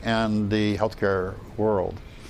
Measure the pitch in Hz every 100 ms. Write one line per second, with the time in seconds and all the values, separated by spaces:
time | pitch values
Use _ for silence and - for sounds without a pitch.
0 | 113 113 113 107 104 107 104 98 110 -
1 | 101 95 92 95 - - 107 101 90 92
2 | - - -